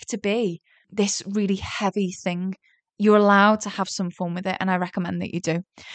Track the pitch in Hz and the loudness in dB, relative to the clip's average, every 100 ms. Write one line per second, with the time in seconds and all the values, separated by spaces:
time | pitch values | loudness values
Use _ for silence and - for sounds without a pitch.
0 | - 220 202 220 214 165 _ _ _ 202 | -10 -6 -2 0 -2 -4 _ _ _ -2
1 | 202 - - 202 202 190 - - 202 208 | -2 -2 -4 -2 0 -2 -4 -4 -4 -2
2 | 190 190 185 175 185 190 _ _ _ _ | -4 -4 -6 -4 -6 -8 _ _ _ _
3 | 208 208 202 202 202 214 214 - 190 - | 4 6 8 6 6 4 -2 -6 -6 -4
4 | 180 - 180 175 190 - 190 180 180 - | -6 -4 -6 -4 -6 -4 0 0 -2 -4
5 | 175 175 185 175 - 165 - _ - | -4 -4 -4 -4 -2 -2 -4 _ -18